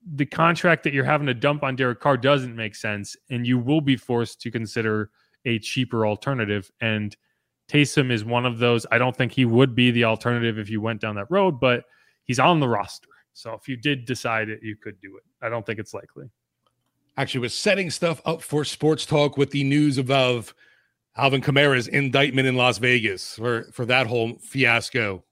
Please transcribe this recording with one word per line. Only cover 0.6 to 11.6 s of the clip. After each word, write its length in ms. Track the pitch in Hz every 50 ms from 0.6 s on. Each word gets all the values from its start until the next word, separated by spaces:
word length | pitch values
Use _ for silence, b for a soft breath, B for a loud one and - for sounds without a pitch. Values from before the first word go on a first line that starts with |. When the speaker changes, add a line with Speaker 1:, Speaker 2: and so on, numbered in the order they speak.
| - 180 165 151 -
Speaker 1:
that 100 | 160 143
you're 120 | 139 127
having 240 | 131 151 151 147 139
to 60 | 123
dump 280 | 117 110 143 147 151 143
on 140 | 135 131
Derek 240 | 123 131 123 120 -
Carr 160 | - 147 139
doesn't 400 | 127 117 131 143 143 127 123 117
make 180 | 113 113 107 95
sense, 420 | - - 110 104 104 101 - - - _ _
and 180 | 131 120 120
you 120 | 120 127 123
will 240 | 120 123 147 156 147
be 140 | 139 135
forced 440 | 113 - - 123 120 117 110 - _
to 100 | - 120
consider 600 | 110 117 113 104 - 120 113 110 107 107 107 - _ _ _ _ _ _ _
a 160 | 127 117 113
cheaper 440 | - - - 135 127 120 - 117 110
alternative. 640 | 107 107 101 - - 139 127 113 101 104 104 95 - _ _
And 340 | 120 113 110 107 107 101 101 _ _ _ _ _ _ _ _ _ _ _
Taysom 420 | - 143 147 135 - - 139 127
is 140 | 123 110 104
one 220 | 113 120 120 123
of 120 | 127 120 113
those. 280 | 120 120 120 117 - -
I 80 | - 117
don't 160 | 123 127 120
think 160 | - 127 120
he 140 | - - 131
would 320 | 117 113 117 127 127 117
be 160 | 117 123 123 117
the 120 | 120 117
alternative 540 | 113 110 110 - 120 120 120 117 117 107 110
if 100 | 107 101
you 120 | 110 107
went 200 | 104 113 113 104
down 140 | - 113 104
that 140 | 104 101 -
road, 300 | 170 196 196 190 165 120